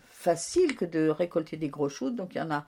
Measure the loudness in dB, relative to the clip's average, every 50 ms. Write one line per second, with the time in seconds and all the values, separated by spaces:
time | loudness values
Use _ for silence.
0 | -12 -18 -20 -2 0 2 2 2 -2 0 2 4 4 4 2 0 -4 -2 2 2
1 | 4 4 4 2 0 0 2 0 -2 -2 -4 -6 -4 -4 -2 -2 -2 -2 -2 -4
2 | -4 -4 -2 -4 -6 -6 -4 -4 -2 -2 -2 -4 -4